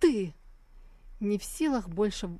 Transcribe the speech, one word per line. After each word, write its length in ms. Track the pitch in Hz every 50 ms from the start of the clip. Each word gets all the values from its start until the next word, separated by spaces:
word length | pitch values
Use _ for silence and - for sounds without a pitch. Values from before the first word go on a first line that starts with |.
«Ты!» 320 | - 330 269 214 190 170 - - - - - - - - - - - - - - - - - -
Не 160 | 214 202 208
в 80 | 196 -
силах 460 | - - - 320 311 269 247 185 180
больше 400 | 165 175 208 208 190 - - 180 170 170